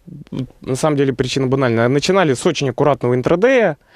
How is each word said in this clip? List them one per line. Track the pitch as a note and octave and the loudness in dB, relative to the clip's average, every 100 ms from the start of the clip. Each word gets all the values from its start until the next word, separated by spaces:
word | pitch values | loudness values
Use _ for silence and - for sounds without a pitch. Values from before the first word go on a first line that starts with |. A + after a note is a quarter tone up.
| - C#3+ - - B2+ - | -20 -20 -12 -10 -10 -10
на | - C3 | -8 -2
самом | D#3 C#3+ | 0 0
деле | C3+ | 0
причина | A#2+ B2+ C3+ C3 | 0 -2 -2 -2
банальная, | C3+ B2+ A2+ A#2+ | 0 0 2 2
начинали | C#3+ - F#3+ D#3+ | 0 0 2 2
с | B2 F#3 | 0 -2
очень | C#3+ C#3 | -2 -4
аккуратного | - C#3+ C3 B2 | 0 0 2 0
интрадея, | B2+ - F3 B3 C4 G3 C#3+ _ | 0 0 2 2 2 0 -2 _